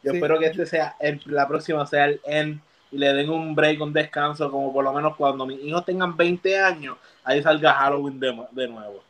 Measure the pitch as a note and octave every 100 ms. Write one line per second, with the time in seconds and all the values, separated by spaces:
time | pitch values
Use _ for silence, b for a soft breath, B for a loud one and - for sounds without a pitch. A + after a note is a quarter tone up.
0 | C#3 F3+ D#3 D#3+ D#3+ D#3+ D#3+ E3 D3+ -
1 | D3 D3 - C#3+ C3+ D#3 E3 D3+ C#3+ D3
2 | D3 C#3+ C#3+ D3+ D3+ D3+ _ b _ C#3
3 | C#3 C#3 D3 D#3+ D#3+ D3+ D3+ D3+ D3+ D3+
4 | D3+ D3+ D3 D3+ C#3+ C#3 C#3 C3+ C3+ C#3+
5 | D3+ D3+ C#3+ C3 C3 C3+ D3 E3+ F3 F#3
6 | F#3 E3 F3 F3 F#3+ G3 F#3+ E3 C#3 -
7 | b b B2+ C#3+ D3 D3+ D3+ C#3 C#3 C#3+
8 | C#3 C3+ C3 A#2 B2 B2 B2 A2+ G#2 G2+